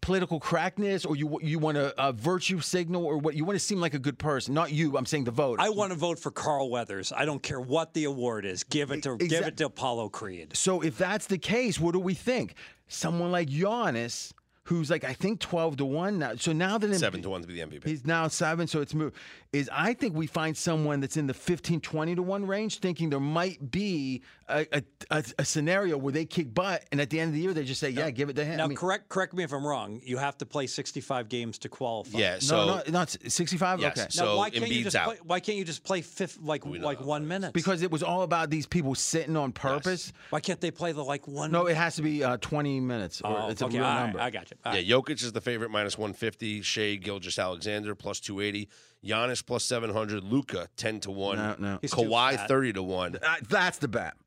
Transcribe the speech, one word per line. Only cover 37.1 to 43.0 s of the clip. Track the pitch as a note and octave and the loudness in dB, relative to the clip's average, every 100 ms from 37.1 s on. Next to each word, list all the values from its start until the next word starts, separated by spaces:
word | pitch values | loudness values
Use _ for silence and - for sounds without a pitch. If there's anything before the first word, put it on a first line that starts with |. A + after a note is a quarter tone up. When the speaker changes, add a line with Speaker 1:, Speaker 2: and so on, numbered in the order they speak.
| D3 D3+ | -2 -2
Speaker 2:
minute? | F#3 F#3 | -4 -2
Speaker 1:
Because | F3 E3+ F#3 | 0 2 2
it | F3+ | 2
was | D#3 | 0
all | E3 F3+ | 0 0
about | F3+ E3 D#3+ | 2 2 2
these | D#3+ C#3 | 0 0
people | F3 C#3 B2+ | 0 0 0
sitting | - D#3+ D3 D#3+ | 0 0 0 0
on | C#3 | 0
Speaker 3:
Yes. | A2+ | -2
Speaker 1:
purpose. | C#3 C#3 D3 F3+ - - - | 0 0 0 -4 -6 -14 -4
Speaker 2:
Why | D3+ | -4
can't | E3+ E3+ | -2 -2
they | F3 | -2
play | - F3 | -2 -4
the, | D3+ | -2
like, | C3+ C#3+ - | -2 -4 -4
one | C#3+ D3+ | -6 2
Speaker 1:
No, | E3+ F3 | 4 4
it | D#3+ | 4
has | E3+ D#3+ | 2 2
to | |
be, | D#3 D3 | 0 2
uh, | C3 B2 | 2 0
twenty | - D3+ D3 C3+ | -2 0 0 0
minutes. | B2+ A#2+ | 0 -2